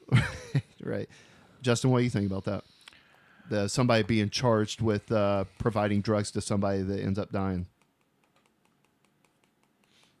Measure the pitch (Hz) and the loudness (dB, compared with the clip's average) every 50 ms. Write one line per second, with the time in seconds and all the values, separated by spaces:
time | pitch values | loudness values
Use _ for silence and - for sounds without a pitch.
0 | - - - 117 - - - - - - - 131 - _ - - - - 110 104 | -4 2 2 2 2 2 -6 -12 -10 -4 -4 -4 -4 _ -16 -12 -8 -8 -6 -6
1 | 110 - - - - - - - - _ - - - 120 120 113 - 131 127 123 | -8 -10 -14 -20 -20 -20 -20 -20 -20 _ -14 -6 0 0 0 2 4 2 4 4
2 | 123 123 - 104 101 98 95 98 - 107 101 - - _ _ _ - - - - | 2 2 0 0 -2 -2 -2 -4 -4 -6 -6 -6 -8 _ _ _ -20 -20 -20 -20
3 | _ _ _ _ _ _ _ _ - - 104 104 101 101 - - 123 123 117 110 | _ _ _ _ _ _ _ _ -8 -4 -2 0 0 0 0 2 2 4 4 4
4 | 104 98 117 110 104 104 - - 131 123 113 107 107 - - - 110 113 107 101 | 4 2 2 2 2 0 0 0 2 2 4 2 2 0 -2 -2 0 0 0 0
5 | - - 117 107 101 101 101 98 95 - - - - 117 104 107 104 104 104 101 | -2 0 0 2 2 2 2 0 -2 -4 -6 -4 -4 -2 0 0 0 2 0 0
6 | 98 117 107 104 101 - - 104 - - 110 101 101 98 98 95 95 95 101 98 | 2 2 0 0 0 -2 -6 -6 -4 -2 -2 0 0 0 0 -2 -2 -2 -4 -4
7 | 101 101 95 107 95 - - 101 95 95 92 90 90 - _ _ _ _ _ _ | -2 -2 -2 -2 -4 -4 -4 -4 -2 -2 -2 -4 -4 -8 _ _ _ _ _ _
8 | _ _ _ _ _ _ _ _ _ _ _ _ _ _ _ _ _ _ _ _ | _ _ _ _ _ _ _ _ _ _ _ _ _ _ _ _ _ _ _ _
9 | _ _ _ _ _ _ _ _ _ _ _ _ _ _ _ _ _ _ _ _ | _ _ _ _ _ _ _ _ _ _ _ _ _ _ _ _ _ _ _ _
10 | _ _ _ _ | _ _ _ _